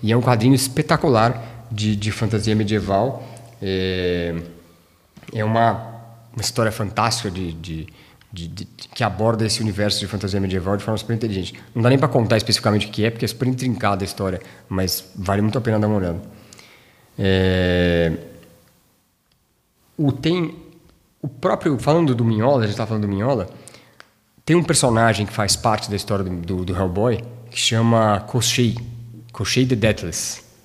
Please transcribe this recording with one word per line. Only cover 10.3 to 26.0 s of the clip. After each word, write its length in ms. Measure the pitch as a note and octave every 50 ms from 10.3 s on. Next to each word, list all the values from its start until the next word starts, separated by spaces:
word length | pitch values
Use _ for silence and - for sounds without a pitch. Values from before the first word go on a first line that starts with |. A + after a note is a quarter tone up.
| F#2 G2+
medieval 380 | F#2+ F#2+ F#2 F#2+ E2+ F#2 G2+
de 80 | G2+ F#2+
forma 140 | - A2 G#2
super 160 | - - A#2
inteligente. 400 | G#2+ A#2 A2+ G2+ F#2+ F2+ - - - - - -
Não 80 | B2 A2+
dá 60 | A#2+
nem 100 | C3 C#3
pra 100 | D3 D3
contar 280 | A#2 C3 A2+ G2+ A#2
especificamente 500 | A2 G#2 - G#2+ - - A#2 G#2 G#2+ G2+
o 40 | -
que 140 | - - G#2
é, 60 | A2+
porque 140 | A#2 A#2 -
é 40 | A2
super 200 | - - - B2
intrincada 560 | B2+ B2 D3 B2+ A#2 F2+ - G#2 G2+ F#2+ G2
a 20 |
história, 340 | F#2 - - G2+ F#2+ F2+ F2 - - - - - -
mas 420 | G2 F#2+ F#2 F#2 - - - - -
vale 240 | - G2 F2+ G2 G2+
muito 160 | G#2 G#2+ G#2
a 40 | C3+
pena 180 | A2 A2+ A2 G#2+
dar 80 | G#2+
uma 100 | G#2 G#2+
olhada. 240 | G#2 F#2 F2 E2+ F2 - - - - - - - - - - - - - _ _ _ _ _ _ -
É, 920 | G#2 G2 F#2+ F#2+ F#2 F#2 F#2 F#2 F2+ F2+ F2+ F2+ F2 F2 E2+ E2+ E2+ E2 D#2+ - - - - - - - - _ _ _ _ _ _ _ _ _ _ _ _ _ _ _ _ _ _ _ _ _ _ _ _ _ _ _ _
o, 160 | - D#3+ C#3+ B2+
tem 420 | - - D#3+ E3+ F#3 E3+ D#3 - - - - - - _ _ _ _ _ _ _ _ -
o 60 | D3
próprio, 500 | - - - F#3 G#3+ - - F3 D3 A#2+
falando 360 | - D3 D3+ E3+ E3+ D3 B2+
do 100 | A2+ A#2+
Mignola, 400 | A2+ A2+ G#2+ G#2+ B2+ C#3+ C3+ A2
a 20 |
gente 100 | G#2+ G2+
tá 100 | - A#2
falando 160 | G#2+ A2+ A2 G#2
do 60 | G2+
Mignola, 400 | G2 G2 G#2 B2+ C#3 A#2 F#2 E2 - - - - - - - _ _ _ - _ _ _ _ _ _ _ _
tem 100 | - D#3
um 80 | F3 E3
personagem 640 | - E3 - - C3 A2+ A2+ A2+ A#2 A2 G2 G#2
que 60 | G2+ -
faz 240 | - G#2+ F#2+ -
parte 340 | - - A#2 G#2+ G#2+ - -
da 60 | G2+
história 280 | G2